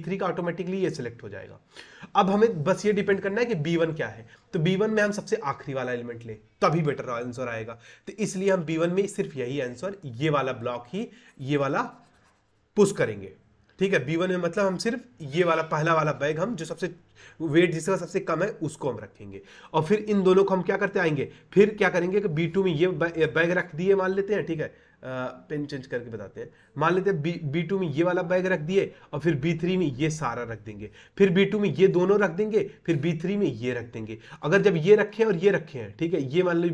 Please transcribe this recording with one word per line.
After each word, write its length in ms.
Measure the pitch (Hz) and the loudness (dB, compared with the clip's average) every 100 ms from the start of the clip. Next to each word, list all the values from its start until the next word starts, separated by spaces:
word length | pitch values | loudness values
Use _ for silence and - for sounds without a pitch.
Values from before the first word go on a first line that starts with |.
थ्री 140 | 165 190 | -4 -4
का 80 | 190 | -2
ऑटोमेटिकली 520 | 170 175 170 180 190 | -2 -4 -4 -4 -2
ये 120 | 185 | -2
सिलेक्ट 340 | 156 117 113 | -2 -10 -10
हो 60 | 107 | -14
जाएगा। 300 | 98 101 101 _ - - - - 180 | -14 -16 -20 _ -20 -20 -20 -2 2
अब 140 | 190 | 4
हमें 340 | 202 226 175 | 6 4 2
बस 220 | 143 185 208 | 0 2 2
ये 80 | |
डिपेंड 260 | 202 202 196 | 0 0 0
करना 200 | 196 202 | 0 -2
है 40 | 240 | 0
कि 100 | 202 | -2
बी 200 | 147 165 | 0 0
वन 160 | 160 | 0
क्या 140 | 156 117 | -2 -8
है, 180 | 110 110 - _ | -8 -20 -20 _
तो 60 | 185 | -2
बी 160 | 156 190 | 0 2
वन 140 | 214 | 0
में 140 | 214 | 2
हम 80 | 208 | 0
सबसे 240 | 202 - 214 | -2 -4 -4
आखिरी 380 | 143 131 - | -4 -8 -6
वाला 180 | 131 123 | -6 -4
एलिमेंट 320 | 123 120 117 | -6 -8 -12
ले, 100 | 117 | -14
तभी 480 | 107 _ _ 185 160 | -16 _ _ 0 2
बेटर 280 | 147 127 123 | 0 -4 -6
आंसर 400 | 120 123 117 123 | -6 -8 -8 -8
आएगा। 280 | 113 110 113 - - - | -8 -10 -14 -20 -18 -18
तो 60 | |
इसलिए 380 | - 208 190 196 | -6 -4 -2 0
हम 120 | 190 | 0
बी 140 | 151 160 | 0 0
वन 120 | 170 | 0
में 160 | 180 196 | 0 -2
सिर्फ 300 | - 180 139 | -4 -6 -6
यही 220 | 123 139 | -6 -4
आंसर, 360 | 127 120 185 202 143 | -6 -6 -10 -10 -12
ये 240 | 117 156 | -4 0
वाला 240 | 143 131 | 0 0
ब्लॉक 340 | 120 120 120 - | -4 -6 -6 -8
ही, 140 | 185 240 - - _ | -8 -10 -12 -20 _
ये 160 | 131 143 | -2 0
वाला 240 | 139 170 247 - _ _ _ _ _ _ _ - | 0 0 -4 -8 _ _ _ _ _ _ _ 4
पुश 140 | 196 | 4
करेंगे, 420 | - 123 104 95 - _ _ _ - | 4 -4 -4 -12 -18 _ _ _ -4
ठीक 140 | 190 | 0
है। 100 | 180 131 | 0 0
बी 100 | 165 | -2
वन 140 | 185 | 0
में 80 | 180 | 0
मतलब 280 | 170 170 196 | -2 0 0
हम 120 | 180 | 0
सिर्फ 260 | 226 247 - _ | -4 -4 -10 _
ये 220 | 147 147 | -6 0
वाला, 180 | 175 160 | 2 2
पहला 320 | 156 160 156 | 0 0 2
वाला 180 | 160 151 | 2 2
बैग 280 | 127 139 156 | 0 -2 0
हम, 160 | 196 208 | -2 -4
जो 100 | 156 | -8
सबसे 220 | 165 180 175 _ _ - - | -6 -6 -8 _ _ -20 -8
वेट 300 | 160 147 180 | 2 4 4
जिसका 220 | 156 156 190 | 2 0 -2
सबसे 220 | 170 196 | -2 -6
कम 220 | - 160 | -2 -2
है, 60 | 196 220 | -2 -2
उसको 260 | 156 - 143 | -6 -4 -6
हम 60 | 110 | -6
रखेंगे। 440 | 104 _ 104 95 - - - | -12 _ -16 -16 -18 -20 -2
और 100 | 156 | -2
फिर 160 | 156 208 | 2 2
इन 240 | 208 202 | 2 4
दोनों 200 | 185 185 | 6 6
को 100 | 196 | 6
हम 80 | 190 | 2
क्या 160 | 180 196 | 0 0
करते 220 | 202 202 | 0 0
आएंगे, 300 | 175 147 123 - _ | 0 0 -4 -8 _
फिर 160 | 175 202 208 | 6 6 6
क्या 140 | 190 | 2
करेंगे 320 | 170 175 196 | 2 0 0
कि 60 | 202 | 0
बी 200 | 151 170 | 0 0
टू 160 | 170 | 0
में 80 | 185 | 0
ये 160 | 151 180 | 2 2
बै-, 400 | 160 170 165 156 | 2 -2 0 0
बैग 240 | 156 170 | 2 2
रख 240 | 180 175 147 | 2 -2 -4
दिए 200 | 185 196 | 2 2
मान 160 | 185 | 2
लेते 220 | 190 196 | -2 -2
हैं, 120 | 202 147 | -2 -2
ठीक 140 | 156 | -4
है, 80 | 123 | -6
अ, 60 | - _ _ 127 131 127 120 - | -10 _ _ -10 -6 -6 -8 -10
पेन 160 | 151 143 | -8 -6
चेंज 200 | 143 127 | -8 -8
करके 220 | 127 117 | -8 -8
बताते 320 | 110 95 - | -12 -12 -14
हैं। 80 | 117 _ _ 139 | -14 _ _ -2
मान 160 | 156 | 2
लेते 160 | 185 185 | 2 2
हैं 120 | 185 | 0
बी, 100 | 147 170 | -2 -4
बी 200 | 151 151 | -4 -2
टू 160 | 170 196 | -2 -2
में 80 | 175 | -2
ये 160 | 135 | 0
वाला 180 | 175 180 | 0 0
बैग 240 | 175 185 185 | 0 0 0
रख 140 | 180 | -2
दिए, 320 | 151 190 - - - | 0 0 0 -6 -10
और 60 | 151 | -4
फिर 160 | 156 151 | 0 0
बी 180 | 151 170 | 0 0
थ्री 200 | 180 185 | 0 0
में 80 | 165 | 0
ये 240 | 117 156 | 0 -2
सारा 340 | 156 131 117 | -2 -4 -4
रख 220 | 117 113 - | -8 -8 -12
देंगे, 240 | 104 104 - - - | -14 -14 -16 -20 4
फिर 120 | 196 | 4
बी 160 | 180 196 | 6 2
टू 140 | 208 | 2
में 100 | 202 | 0
ये 180 | 139 185 | 4 4
दोनों 320 | 170 185 208 | 6 4 4
रख 120 | 196 | 2
देंगे, 320 | 165 214 214 143 - - | 0 0 0 -2 -6 -2
फिर 120 | 151 | -2
बी 200 | 165 160 | 0 -2
थ्री 180 | 175 202 | -2 0
में 100 | 185 | -2
ये 260 | 117 123 | -2 -4
रख 200 | 120 117 | -4 -8
देंगे। 240 | 117 107 107 - - | -12 -12 -12 -16 -8
अगर 180 | 151 196 | 2 4
जब 160 | 196 170 | 4 2
ये 180 | 156 208 | 6 6
रखे 280 | 208 - | 6 0
और 120 | 220 175 | 0 4
ये 160 | 196 | 2
रखे 280 | 175 - 131 | 2 -4 -12
हैं, 160 | 104 101 | -12 -4
ठीक 160 | 165 | -2
है, 80 | 170 135 | -2 0
ये 180 | 156 | 2
मान 140 | 180 170 | 2 2
लो 120 | 175 | 0